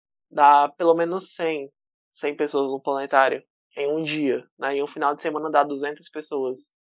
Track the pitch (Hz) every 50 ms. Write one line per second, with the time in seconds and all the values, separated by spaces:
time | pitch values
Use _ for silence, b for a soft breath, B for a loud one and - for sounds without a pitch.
0 | _ _ _ _ _ _ - 147 143 143 143 143 143 143 - - 175 170 165 170
1 | 170 170 180 190 185 - - - 170 160 156 147 139 143 _ _ _ _ _ _
2 | _ _ _ - - 147 147 151 151 147 147 139 139 135 139 135 - 143 139 135
3 | 139 139 143 135 135 131 143 127 - _ _ _ _ _ _ 135 143 143 151 160
4 | 160 151 151 156 147 131 120 123 123 _ _ _ 135 135 139 139 143 143 - 156
5 | 151 143 147 143 - 160 151 151 156 156 151 147 143 147 143 139 143 147 151 -
6 | - - - 156 151 - 156 135 131 127 131 131 - - _ _